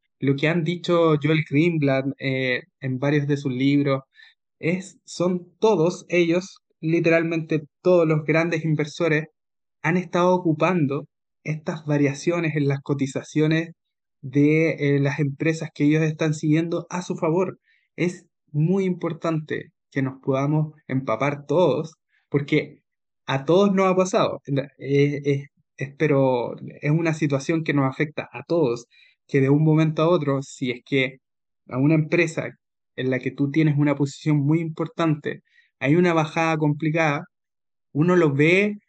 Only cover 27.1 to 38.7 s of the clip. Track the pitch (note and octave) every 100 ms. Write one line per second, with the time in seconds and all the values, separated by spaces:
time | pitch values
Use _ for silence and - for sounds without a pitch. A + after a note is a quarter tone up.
27.1 | D#3 E3 C3+ C#3 E3 D#3+ C#3+ C3+ C3 D#3
28.1 | - - A#2+ - E3+ C3+ A#2+ - _ _
29.1 | _ - C#3 C3+ D3 D#3 D#3 D#3+ D#3 D#3+
30.1 | F3 D3 C3+ C#3 - B2+ A#2+ - C#3 C3
31.1 | - _ _ _ _ - B2+ C#3+ D#3+ D3+
32.1 | F3 E3+ D3+ A#2 - _ _ _ - B2+
33.1 | B2+ B2+ B2 C#3+ D3 D#3 C#3+ D3 C#3+ C#3
34.1 | - D#3 D3+ C#3 E3 E3 D#3+ D#3+ - E3
35.1 | D3 - - _ _ _ - C3 E3 F3+
36.1 | E3 D#3 E3 E3 D#3+ D3+ D3 D#3+ E3 D#3+
37.1 | C#3+ F3+ _ _ _ _ _ _ C#3 E3
38.1 | F3+ D#3+ C3+ D#3 F#3 G#3